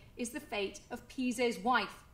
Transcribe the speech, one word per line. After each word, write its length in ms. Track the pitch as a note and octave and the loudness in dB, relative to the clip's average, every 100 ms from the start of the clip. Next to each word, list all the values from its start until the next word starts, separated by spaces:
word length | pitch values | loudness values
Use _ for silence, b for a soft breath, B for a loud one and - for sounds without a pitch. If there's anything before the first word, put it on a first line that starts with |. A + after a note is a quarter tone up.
| B - | B -6
is 120 | A#3 | -6
the 100 | D4+ | -6
fate 420 | - G#3 G3+ - - | -6 -4 -4 -6 -12
of 180 | A#3+ - | -12 -10
Piso's 500 | - B3+ A3+ A#3+ F#3 | -2 -2 4 2 2
wife, 380 | A3 A#3 F#3 - - | 4 4 2 -8 -20